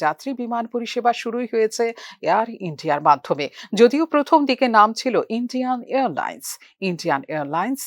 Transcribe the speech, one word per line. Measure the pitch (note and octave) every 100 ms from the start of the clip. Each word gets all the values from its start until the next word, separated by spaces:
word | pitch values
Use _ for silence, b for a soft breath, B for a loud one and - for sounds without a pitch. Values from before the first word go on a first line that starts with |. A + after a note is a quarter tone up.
যাত্রী | D3+ D#3 C4+ B3
বিমান | A#3+ A#3 A#3
পরিষেবা | A#3+ A#3 B3 A#3+ A#3
শুরুই | A#3 A#3+ B3
হয়েছে | A3+ A3 - A#3 A#3 B B D#3
এয়ার | G3 A#3 A3+ F3+
ইন্ডিয়ার | C#3+ D#3 D3 D3+
মাধ্যমে। | C#3 - C#3 C#3+ B B G#3
যদিও | A#3+ C#4+ D#4+
প্রথম | - C#4 D#4+ C#4
দিকে | B3 B3+ A3
নাম | G#3+ A3
ছিল | C4 F#3+ - A3+
ইন্ডিয়ান | A#3+ B3+ B3+ B3 - C4
এয়ারলাইন্স। | B3 C3+ - E2+ - - b _ F#3+
ইন্ডিয়ান | E3+ E3 C#3 -
এয়ারলাইন্স | D3+ C#3+ D#3+ A3 C4+